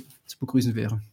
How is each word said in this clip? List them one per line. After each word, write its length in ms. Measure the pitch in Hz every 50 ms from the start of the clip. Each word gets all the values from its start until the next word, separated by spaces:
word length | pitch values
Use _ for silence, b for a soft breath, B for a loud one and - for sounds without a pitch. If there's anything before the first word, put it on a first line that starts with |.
| - - - - _
zu 120 | - - -
begrüßen 360 | 131 - - 131 117 117 110
wäre. 260 | 110 113 110 113 107 - -